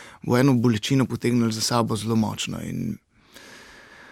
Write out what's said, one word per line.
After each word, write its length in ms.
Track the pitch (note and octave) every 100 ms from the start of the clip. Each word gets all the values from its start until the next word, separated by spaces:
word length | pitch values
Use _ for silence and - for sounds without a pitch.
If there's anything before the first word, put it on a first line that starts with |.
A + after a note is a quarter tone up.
| - -
bo 180 | - A#2+
eno 160 | C#3
bolečino 520 | B2 B2 G#2+ - C3+ A#2+
potegnilo 440 | A#2 A#2+ A#2+ A2+
za 120 | A2
sabo 320 | - A#2+ A2+ A2
zelo 180 | G#2+ A2+
močno 460 | G#2 G#2 G2 F2
in 320 | E2+ F2 F2 - _ _ _ - - - - - - - -